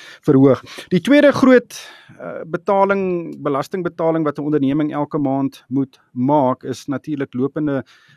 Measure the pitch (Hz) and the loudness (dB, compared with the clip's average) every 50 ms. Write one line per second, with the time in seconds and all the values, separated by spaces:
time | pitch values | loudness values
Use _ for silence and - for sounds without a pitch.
0 | - - - - - - 147 135 135 139 127 - - - - - - - - 180 | -20 -20 -20 -8 0 2 4 6 6 6 4 2 -2 -14 -20 -18 -8 -4 -4 -2
1 | - - 277 294 285 285 254 - - 254 254 240 247 - - - - - - - | 2 4 4 6 6 4 4 4 4 6 6 6 4 0 -18 -20 -20 -20 -20 -20
2 | _ _ - - - - - - - 165 156 175 - - 202 196 196 196 196 196 | _ _ -20 -16 -14 -12 -12 -12 -12 -8 -8 -8 -2 0 2 2 2 2 0 -2
3 | 190 185 180 170 170 165 147 139 139 147 143 135 143 - - 190 175 170 165 - | -2 -2 -4 -4 -6 -10 -12 -8 -6 -4 -2 -4 -4 -6 -6 -6 -6 -6 -6 -4
4 | 170 165 160 165 160 147 143 - 143 151 151 147 135 135 139 156 151 151 - 147 | -2 -2 0 0 -2 -2 -4 -4 -4 -2 -2 0 0 0 -2 -2 -2 -4 -4 -6
5 | 147 143 - 156 143 135 135 135 135 135 135 - _ - 127 135 135 135 _ _ | -6 -4 -4 -4 -2 -2 -2 -2 -4 -6 -8 -10 _ -6 -4 -4 -4 -4 _ _
6 | _ _ - 127 123 135 147 151 139 127 127 - - 131 127 - - - 139 127 | _ _ -6 -4 -2 0 2 2 2 0 0 -4 -6 -12 -12 -10 -10 -10 -10 -8
7 | - - 151 135 139 131 - 123 127 139 - 160 156 147 139 135 123 _ _ _ | -8 -8 -8 -8 -8 -8 -4 -4 -4 -4 -4 -4 -4 -4 -4 -4 -6 _ _ _
8 | _ _ _ | _ _ _